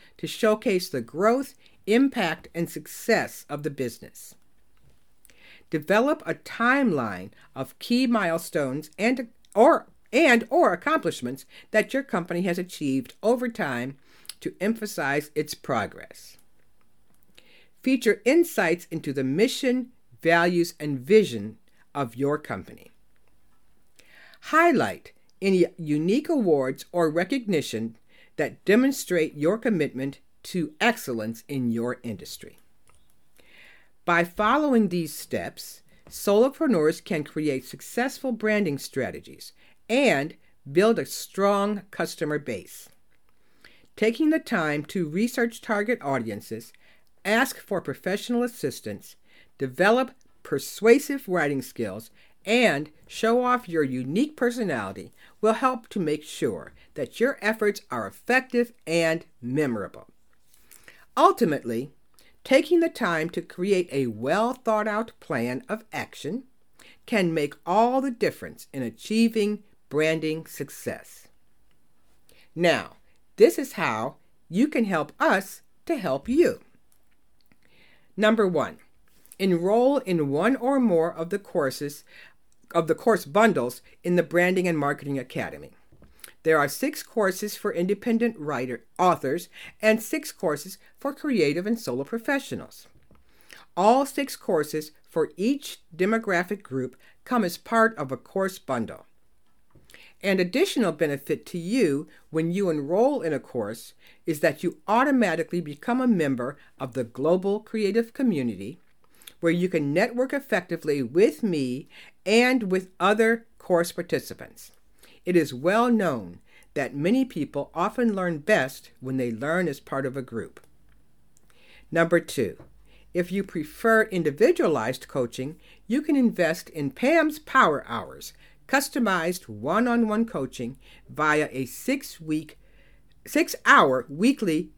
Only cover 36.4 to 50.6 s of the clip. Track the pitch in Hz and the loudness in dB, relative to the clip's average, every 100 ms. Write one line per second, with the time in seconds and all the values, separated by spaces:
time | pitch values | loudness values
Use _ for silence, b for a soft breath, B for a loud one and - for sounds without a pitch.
36.4 | 262 - 320 180 151 170 - 165 143 156 | 4 2 0 2 2 0 -4 -6 -4 -4
37.4 | 151 131 - 143 - - 269 - 262 226 | -4 -4 -8 -16 -8 -4 -4 -4 -6 -4
38.4 | 214 208 185 139 - 139 104 - - - | 0 0 0 -4 -6 -6 -6 -8 -16 -20
39.4 | - b b b - 247 262 143 - - | -20 b b b -2 2 4 2 -2 -10
40.4 | _ _ 139 151 220 190 131 - - - | _ _ -2 2 4 2 -4 -10 -10 0
41.4 | 202 202 202 202 - - 165 - 151 151 | 2 2 0 -4 -8 -6 -6 -4 -4 -4
42.4 | 143 101 - - - _ _ _ _ _ | -4 -8 -10 -20 -20 _ _ _ _ _
43.4 | b b b b b - 220 233 311 311 | b b b b b 0 0 4 2 2
44.4 | - 208 151 147 147 196 151 170 240 - | 0 0 0 -2 -4 -4 -2 0 0 0
45.4 | 233 233 - 208 214 233 139 135 113 104 | -2 -4 -4 -2 0 -2 -2 -2 -2 -8
46.4 | - 113 - b b b b _ 190 226 | -10 -12 -12 b b b b _ 0 0
47.4 | 262 - - 196 - 131 180 202 - 240 | 0 -4 -6 -6 -4 -6 -4 -4 -2 -2
48.4 | 240 - 139 - 107 101 - - b b | -2 -4 -6 -6 -10 -12 -14 -20 b b
49.4 | b - 135 127 196 240 254 - _ _ | b -8 -6 2 4 4 0 -8 _ _
50.4 | - 139 | -6 -6